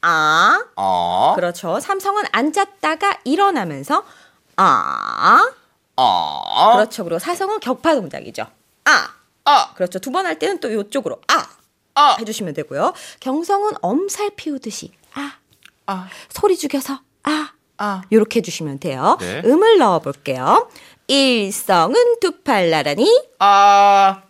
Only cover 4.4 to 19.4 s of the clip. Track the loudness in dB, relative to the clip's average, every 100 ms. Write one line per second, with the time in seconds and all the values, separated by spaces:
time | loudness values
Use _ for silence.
4.4 | _ 0 2 2 0 -6 -8 -2 4 4
5.4 | 4 -2 _ _ _ 0 2 2 -2 -6
6.4 | -6 2 4 4 2 -4 -6 -6 -6 -6
7.4 | -4 -6 -6 -4 0 -2 -4 -12 -14 -12
8.4 | -12 _ _ _ 0 0 -2 -12 _ _
9.4 | 2 2 2 -6 -8 -6 -8 -6 -4 -4
10.4 | -4 -4 -6 -6 -6 -6 -6 -10 _ -2
11.4 | -2 _ _ _ _ 2 2 2 -4 -8
12.4 | -8 -8 -8 -4 -4 -4 -18 -14 -6 -6
13.4 | -2 -2 -2 -4 -4 -2 -4 -6 -8 -8
14.4 | -10 -10 -10 -14 -16 _ _ -12 -12 -14
15.4 | _ _ _ _ -12 -12 -12 -20 -18 -4
16.4 | -2 -2 -2 -6 -6 -12 _ _ -4 -4
17.4 | -6 _ _ _ -6 -6 0 2 2 -2
18.4 | -4 -8 -10 -8 -8 -2 0 0 -2 -4